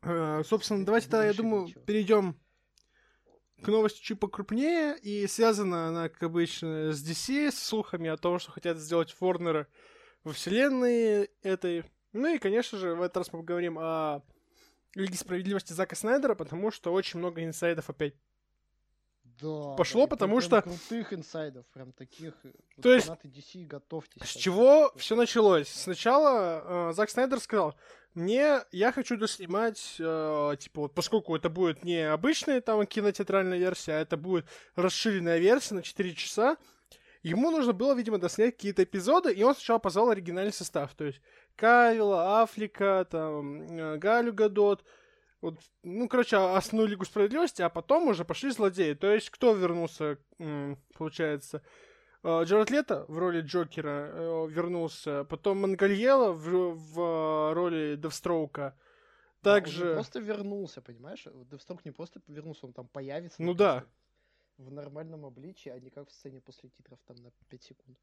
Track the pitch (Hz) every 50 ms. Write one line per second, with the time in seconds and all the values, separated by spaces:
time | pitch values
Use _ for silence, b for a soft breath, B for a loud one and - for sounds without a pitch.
0 | - 165 170 165 160 156 151 156 156 - 220 220 - - 214 196 196 180 214 233
1 | 226 - - 220 214 208 208 196 220 226 220 202 180 170 - - - - 208 214
2 | 208 180 220 214 196 180 156 - _ _ _ _ _ _ _ _ _ _ _ _
3 | _ _ _ _ _ _ _ _ _ _ _ _ - - 208 220 220 214 208 -
4 | - - 220 202 - 196 - - 196 - 214 233 277 311 349 339 311 294 285 -
5 | - 208 208 208 202 196 - - 226 226 220 202 208 190 175 170 165 160 160 170
6 | 165 160 165 - - 165 160 170 170 165 - - - 165 160 156 156 156 156 143
7 | 143 156 165 - - - 262 285 302 294 - - - - - 220 208 - - 175
8 | 165 160 156 151 - 175 175 180 - - - - - 175 165 160 156 151 170 170
9 | 165 160 - _ 180 185 180 170 175 170 160 151 147 _ b b b b b b
10 | b b b b b 156 147 - - 175 190 226 269 285 269 254 247 240 240 233
11 | 233 220 208 208 202 - _ _ _ 196 190 185 - 180 175 165 165 - _ _
12 | _ _ _ 208 262 320 339 269 - 196 202 226 240 - - 202 185 180 170 170
13 | 180 180 175 190 170 - - 165 160 165 175 175 175 175 165 156 160 165 165 160
14 | 156 151 147 143 - _ _ b b b b b b b b b b _ _ 190
15 | 196 190 180 185 - - 180 180 190 190 202 196 - - 170 165 214 208 - -
16 | - 214 247 285 277 269 220 - 165 - 151 170 196 220 214 - - 175 175 190
17 | 185 - - 175 170 180 170 165 165 165 160 - - 170 170 156 147 - 160 _
18 | 156 143 - _ _ _ _ _ _ _ _ _ _ _ _ _ _ _ _ _
19 | _ _ _ _ _ 120 _ _ 147 156 156 151 147 143 139 135 170 - - 220
20 | 277 294 302 233 208 190 208 254 220 175 233 214 - 175 175 170 - - 226 233
21 | 220 - 208 175 151 - - 160 156 151 131 127 120 _ _ 131 131 127 127 _
22 | 131 - _ - 160 160 - _ _ 131 - _ _ _ _ - 135 240 254 254
23 | - - 165 - _ 147 - 143 143 - - 185 175 151 147 143 _ _ - 160
24 | 143 - _ - - - - - - 185 180 196 233 262 285 311 302 262 - -
25 | - - 220 226 240 220 - 233 220 202 185 160 143 - - - - - 180 -
26 | - 220 254 285 311 294 262 226 196 175 165 160 - 175 180 175 175 165 165 170
27 | 214 214 - - 254 269 262 247 - - - 214 175 151 139 b b b b b
28 | b b _ 170 165 185 220 254 285 302 294 262 208 _ - 180 196 240 247 -
29 | 247 - 247 208 214 208 - - 190 170 175 202 226 233 214 - - - - -
30 | 165 160 160 160 156 156 151 151 147 147 147 139 - - _ 156 147 143 - -
31 | 165 - - 220 - - 165 156 - 175 160 175 185 170 156 160 - 175 175 165
32 | 160 156 156 156 175 269 320 - - - 277 254 240 - 220 214 208 - - 220
33 | 202 208 196 - 202 - 190 196 190 185 180 180 180 185 180 - - - 156 156
34 | 156 - - 160 147 185 185 175 156 B B B B B B - 175 185 - -
35 | - 226 208 190 170 170 170 165 170 190 240 277 - - 220 185 - - - -
36 | 202 180 165 - - - - - 220 262 320 - b b b b b b b b
37 | b b b b b 165 170 202 262 330 330 320 269 240 226 180 226 277 277 247
38 | 240 220 220 196 175 175 - - 214 247 240 _ - 202 196 - 185 - - 196
39 | 175 208 294 359 359 320 202 190 208 247 285 - - - 233 226 - 202 156 190
40 | 226 247 220 196 180 170 175 185 196 196 - - 185 - - 165 143 131 - _
41 | 156 147 135 - b b b b b b b - - 220 240 240 240 233 226 226
42 | 214 202 196 175 165 185 202 220 226 214 - - 214 208 _ - 202 196 190 190
43 | 180 _ - 165 156 156 151 147 143 143 143 151 156 160 165 165 160 156 156 151
44 | 160 202 220 240 240 240 220 196 220 214 196 202 208 202 202 190 _ b b b
45 | b b b b b b b b - 165 165 160 - _ _ _ _ 175 175 214
46 | 247 233 - 254 240 - - 202 190 180 185 190 180 - - 220 220 214 208 185
47 | 190 - - 214 202 208 233 302 349 311 - - 180 170 - 170 - _ 269 320
48 | 349 294 214 160 165 165 165 - - 277 254 - 220 196 180 185 180 151 147 147
49 | - 196 208 220 208 - - - - 240 220 196 180 175 170 170 170 160 - -
50 | 156 151 147 139 _ _ _ _ 170 156 151 147 143 143 143 139 _ _ _ -
51 | 160 156 - - 165 156 147 143 - - - 151 b b b b b b b b
52 | b b b b _ 170 165 165 165 165 196 214 220 214 247 285 294 - 202 143
53 | 143 - 156 160 180 185 175 170 160 143 160 180 170 156 - - 156 147 143 143
54 | 147 147 151 165 165 165 165 160 160 160 156 165 170 170 180 175 165 160 - -
55 | - 151 147 143 139 - - 151 _ 202 196 196 196 196 190 175 196 196 202 196
56 | 226 254 277 269 247 208 175 160 156 165 180 185 180 175 170 165 160 156 156 170
57 | 175 170 165 160 156 156 156 156 151 151 160 170 180 175 170 160 156 147 147 143
58 | 151 160 143 - - 175 175 165 156 143 _ - 143 135 - b b b b b
59 | b b b b b b b b _ 202 202 208 185 160 143 165 175 175 160 156
60 | 226 - - 254 226 208 214 208 202 202 202 202 196 - - - 123 - 120 117
61 | 123 151 202 233 - - - 131 127 123 139 139 - _ 180 175 _ 156 135 _
62 | 165 175 _ - _ _ 147 147 151 165 151 - - 127 123 - 123 123 _ 143
63 | 135 135 139 160 175 170 - - 160 175 180 175 208 196 143 123 - _ _ _
64 | _ _ _ _ _ _ _ _ _ _ _ _ 135 131 135 147 143 143 139 147
65 | 160 160 160 156 147 139 123 120 135 170 190 _ - 147 123 127 123 131 _ 143
66 | 143 139 _ _ _ 143 131 131 123 - 127 _ _ 127 _ _ 131 _ 131 _
67 | _ _ 127 120 120 120 _ _ _ _ - 127 _ - 131 _ _ 127 127 _